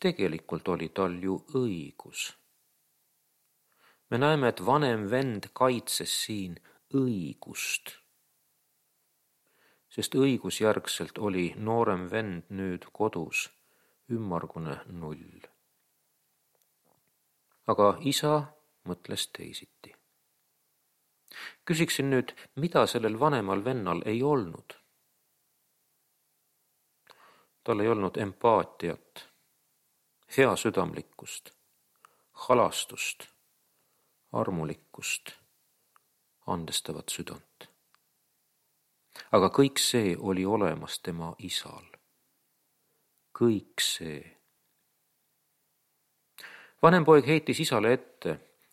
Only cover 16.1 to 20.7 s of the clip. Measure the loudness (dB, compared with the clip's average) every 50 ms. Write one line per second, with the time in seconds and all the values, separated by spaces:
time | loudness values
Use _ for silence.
16.1 | _ _ _ _ _ _ _ _ _ _ _ _ _ _ _ _ _ _ _ _
17.1 | _ _ _ _ _ _ _ _ _ _ _ 0 4 6 6 6 6 4 0 -2
18.1 | 0 0 2 2 2 0 0 -4 -12 _ _ _ _ _ _ -12 -12 -10 -10 -8
19.1 | -8 -6 -8 -8 -10 -14 -16 -16 -16 -16 -18 -20 _ _ -20 -20 -20 _ _ _
20.1 | _ _ _ _ _ _ _ _ _ _ _ _